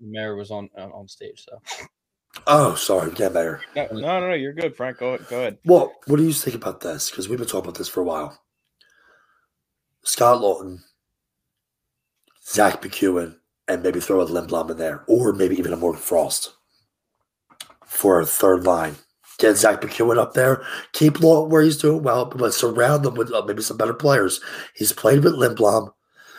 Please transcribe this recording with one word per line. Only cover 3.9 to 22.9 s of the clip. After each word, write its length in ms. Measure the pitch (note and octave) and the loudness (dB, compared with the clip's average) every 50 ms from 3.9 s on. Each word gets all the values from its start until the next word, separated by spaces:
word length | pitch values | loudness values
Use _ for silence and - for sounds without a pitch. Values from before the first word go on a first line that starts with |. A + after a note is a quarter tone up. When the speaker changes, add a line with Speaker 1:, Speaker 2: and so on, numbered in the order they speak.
| - | -8
Speaker 3:
no, 280 | G#2+ C3+ D#3 F#3 F#3 | -8 -6 -4 -4 -4
no, 140 | F3+ F#3 F3+ | -2 -2 -4
you're 180 | D3+ C3+ C#3 D3 | -4 -4 -6 -6
good, 240 | D#3+ E3+ D#3 C3 | -6 -6 -6 -6
Frank. 220 | - B2 C3 B2 - | -6 -8 -8 -8 -6
Go, 180 | B2 B2+ B2+ B2 | -6 -6 -6 -6
go 220 | C3 - B2 B2 | -8 -8 -6 -6
ahead. 180 | B2+ A2+ G2+ - _ | -6 -6 -6 -6 _
Speaker 2:
Well, 300 | E3 F3+ E3+ - - - _ - | 6 6 6 6 2 -4 _ -2
what 100 | C3+ C#3+ | 0 2
do 80 | D3+ D#3+ | 2 2
you 80 | E3 D3+ | 2 0
think 240 | - - C3+ A#2 | -2 -4 -6 -8
about 240 | A#2 - F#2+ - - | -6 -8 -10 -10 -8
this? 300 | - F2 D3+ C#3+ - - | -10 -10 -8 -8 -8 -8
'Cause 180 | - - F#2 G2 | -8 -10 -8 -8
we've 100 | A#2+ A#2+ | -6 -6
been 80 | A#2+ | -6
talking 220 | A#2 - F#2+ F#2 F2+ | -6 -6 -6 -6 -6
about 100 | E2+ - | -10 -10
this 100 | F#2 - | -12 -8
for 120 | - F#2 | -4 -4
a 40 | F2+ | -2
while. 340 | E2+ E2 D#2 - D2 - _ _ _ _ _ _ _ _ _ _ _ _ _ _ _ _ _ _ _ _ _ _ _ _ _ _ _ _ _ _ _ _ _ _ | -2 -4 -6 -8 -12 -14 _ _ _ _ _ _ _ _ _ _ _ _ _ _ _ _ _ _ _ _ _ _ _ _ _ _ _ _ _ _ _ _ _ _
Scott 360 | - - - B2 A#2+ B2 A#2+ | -6 -2 2 4 4 4 4
Laughton, 380 | G#2+ G2+ F2+ D#2 F#2+ F#2+ F#2 F2+ _ _ _ _ _ _ _ _ _ _ _ _ _ _ _ _ _ _ _ _ _ _ _ _ _ _ _ _ _ _ _ _ _ | 2 0 0 -2 -6 -14 -16 -18 _ _ _ _ _ _ _ _ _ _ _ _ _ _ _ _ _ _ _ _ _ _ _ _ _ _ _ _ _ _ _ _ _
Zach 360 | - - G#2 G#2 F#2+ - - - | -8 0 2 2 2 2 -2 -8
McEwen, 540 | F#2+ - - G2+ F#2+ F2+ F2 E2+ E2 - _ _ _ _ _ _ | -12 -4 0 0 0 2 0 -2 -6 -10 _ _ _ _ _ _
and 160 | - F#2 F2 F2+ | -6 -6 -2 -2
maybe 160 | F#2 E2+ F2 | -2 -2 -2
throw 200 | - - G2+ F#2+ | -2 0 0 0
a 60 | F2 | 0
Lindblom 440 | E2 E2+ F2 E2 E2+ F2+ E2 E2 D#2+ | 0 -2 -4 -4 -4 -4 -4 -4 -6
in 60 | E2 | -8
there, 260 | D#2+ D#2+ D#2+ - - - - | -6 -6 -6 -6 -8 0 2
or 240 | A2+ A#2+ - G#2+ G2 | 2 2 4 0 0
maybe 240 | F#2+ F#2+ F2+ F#2+ | 0 0 0 0
even 160 | F#2 F2 F2 F2 | -2 -2 -4 -4
a 40 | |
Morgan 240 | E2+ F2 F2 D#2+ - | -2 -2 -2 -4 -4
Frost 520 | - - F2 E2 D2 - - - - - - _ _ _ _ _ _ _ _ _ _ _ _ _ _ _ _ _ _ _ _ _ - - _ _ _ | -6 -2 0 0 0 0 -4 -6 -8 -10 -14 _ _ _ _ _ _ _ _ _ _ _ _ _ _ _ _ _ _ _ _ _ -20 -20 _ _ _
for 360 | _ - - - G2+ F#2 E2+ | _ -8 0 2 4 4 4
a 60 | D#2+ | 2
third 380 | D2+ - - - G2 F#2 F2+ F2+ | 0 -2 2 4 4 4 4 4
line. 320 | F#2 F2 E2+ D#2+ D#2 D2 - _ _ _ _ _ - - - | 2 2 2 0 -6 -8 -12 _ _ _ _ _ -20 -4 2
Get 180 | - A2 G#2 | 2 4 4
Zach 240 | G2 - A2 G2+ - | 4 4 2 2 2
McEwen 360 | - G2+ - - A#2 A#2+ A#2 | -4 -10 -2 0 0 2 2
up 180 | A#2 A2 - - | 2 0 0 0
there. 300 | B2+ B2+ C3 C3 B2+ - - - - - - - | 2 2 2 2 0 -4 -10 -12 -14 -14 -12 -2
Keep 220 | - D#3 D3+ D3 | 2 4 4 4
Laughton 360 | - E3 D#3+ E3 D3+ D#3 D#3 | 6 6 6 6 6 4 4
where 120 | D#3+ D#3 D#3 | 4 4 4
he's 140 | D#3+ D3+ | 4 2
doing 260 | C#3+ - D3+ D#3 D#3+ D3 | 2 2 2 2 2 0
well, 220 | C3 A#2 B2 B2 | 0 0 0 -2
but 300 | A#2+ - B2+ B2 A2 - | -4 -4 -2 -2 -2 0
surround 500 | - - A#2 A2 A#2+ A#2+ C3 | 0 -2 0 2 2 2 2